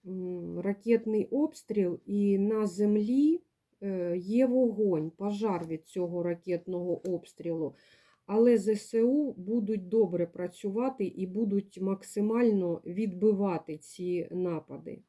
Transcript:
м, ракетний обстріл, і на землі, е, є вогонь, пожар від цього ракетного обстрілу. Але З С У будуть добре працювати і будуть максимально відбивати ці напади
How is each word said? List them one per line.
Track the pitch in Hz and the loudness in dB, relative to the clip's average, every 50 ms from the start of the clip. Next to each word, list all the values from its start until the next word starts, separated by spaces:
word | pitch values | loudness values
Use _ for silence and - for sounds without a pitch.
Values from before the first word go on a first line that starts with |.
| _ | _
м, | 185 185 185 185 180 180 175 170 170 170 175 | -10 -8 -8 -6 -6 -6 -8 -8 -8 -8 -4
ракетний | 180 196 202 196 - 226 233 226 226 220 214 214 - | -2 -4 -4 -4 2 2 2 4 4 0 0 0 0
обстріл, | - - 269 302 311 - - - _ 220 214 190 175 170 - _ | 0 0 0 0 0 -2 -10 -10 _ 0 0 0 0 0 -6 _
і | - 202 202 202 202 196 | -4 -2 2 2 4 4
на | 196 196 208 220 220 214 | 4 2 2 2 0 0
землі, | 202 175 190 208 208 208 214 208 214 247 269 294 302 330 349 _ _ _ _ _ _ _ _ | -2 0 0 2 2 4 2 2 2 2 4 4 4 2 0 _ _ _ _ _ _ _ _
е, | 202 196 190 185 175 175 175 | -8 -6 -4 -2 -2 -2 -2
є | 180 175 190 214 240 262 | -4 -2 0 2 4 4
вогонь, | 247 240 262 254 233 208 202 214 202 180 156 156 165 | 4 4 4 4 2 2 2 2 2 4 2 0 -4
пожар | - _ 196 202 208 202 214 220 190 170 165 | -6 _ -6 -4 -4 -2 -2 -2 -2 -2 -4
від | 165 165 156 - | -6 -8 -8 -8
цього | - - 190 180 170 175 175 170 | -8 -4 -4 -4 -2 -2 -2 -2
ракетного | 175 170 170 _ 190 175 170 170 - 185 175 175 180 170 - - 190 180 | -2 -4 -4 _ -4 -4 -4 -4 -6 -6 -4 -2 -2 -4 -4 -2 -4 -4
обстрілу. | 165 - - - _ - 170 165 165 160 135 135 _ _ _ _ _ _ _ _ _ _ | -4 -6 -12 -20 _ -6 -6 -4 -2 -4 -6 -6 _ _ _ _ _ _ _ _ _ _
Але | - 202 214 233 247 240 | -2 2 4 6 6 6
З | 220 190 | 4 4
С | 208 214 208 - - - 226 226 | 2 -2 -2 -4 -4 0 2 2
У | 240 262 294 302 269 - | 4 2 2 0 -2 -4
будуть | - 180 190 226 240 208 196 220 208 185 | -8 -6 -4 -2 -2 0 -2 -4 -4 -4
добре | 180 214 226 220 175 175 170 170 | 0 2 2 2 2 2 -2 -2
працювати | 170 _ - 180 180 175 - - 202 190 220 247 262 262 - 202 | -4 _ -8 -8 -8 -8 -8 -8 -4 -2 -2 -2 -2 -2 -2 -6
і | 180 - - 190 | -6 -4 -6 -8
будуть | 185 185 208 226 202 202 202 196 - - 180 | -6 -2 -2 -2 0 0 -2 -2 -4 -8 -6
максимально | 190 190 196 190 - - - 208 202 214 220 233 247 233 214 196 180 175 170 - - | -2 -2 -4 -4 -6 -8 -4 -2 0 0 2 4 4 4 4 2 2 0 -2 -4 -6
відбивати | - 175 190 220 208 175 180 196 220 208 190 202 196 175 156 - - 156 | -8 -4 -2 -2 -2 -2 2 4 4 4 4 2 0 0 -2 -4 -8 -12
ці | 156 - - - - 180 180 180 175 - - | -12 -12 -20 -12 -8 -6 -4 -2 -4 -4 -4
напади | - 180 180 180 170 156 - _ 139 139 160 160 - - - | -4 -4 -2 -2 -2 -4 -6 _ -16 -14 -12 -14 -16 -16 -18